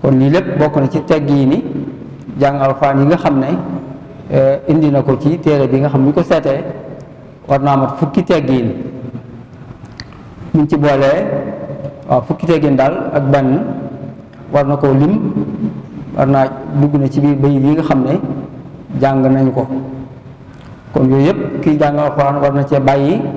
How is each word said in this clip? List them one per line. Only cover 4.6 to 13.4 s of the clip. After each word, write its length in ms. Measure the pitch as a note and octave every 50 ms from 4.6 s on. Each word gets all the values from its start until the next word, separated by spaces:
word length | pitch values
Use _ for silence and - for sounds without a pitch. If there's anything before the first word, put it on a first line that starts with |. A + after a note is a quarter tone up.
| - - D#3
indi 160 | D#3+ D#3 D3
na 120 | C#3 C#3 C3
ko 80 | C#3 C3 B2+
ci 160 | - - D#3+ E3
téere 300 | - D#3 D3+ C#3+ C3+ B2
bi 80 | B2+ C3+ C#3
nga 80 | D3 C#3+
xam 80 | C3+
ne 40 | C3+ C#3+
bu 20 |
ñu 40 | C#3+
ko 60 | F3+ E3+
seetee 400 | - F3 D#3+ D3+ C#3+ C3+ D3 F3 - - - - - - - - - - - - - - - -
war 140 | - C#3+ C#3
naa 160 | C3+ C#3 C#3
mat 240 | C3+ E3 - - -
fukki 240 | E3 C#3+ - - F3+
teggiin. 640 | - F3+ D#3+ C#3+ - C3+ B2+ A#2 A2+ - - - - - - - - - - - - - - - - - - - - - - - - - - - - - - - - - - - - -
Buñ 80 | D#3+ D3+
ci 100 | D3+ - D3
boolee, 400 | C#3+ D3 C#3 C3+ C#3 C3+ D3 F3 G#3 - - - - - - - - - - - - - - - - -
waaw, 140 | C3+ B2+ A#2+
fukki 220 | - D#3 - - E3
teggiin 260 | E3+ D#3 C#3+ D3 C3+ B2+
daal 320 | C3 C#3 D#3+ - - - -
ak 160 | D3 C#3+ C3+
benn 320 | C#3 C#3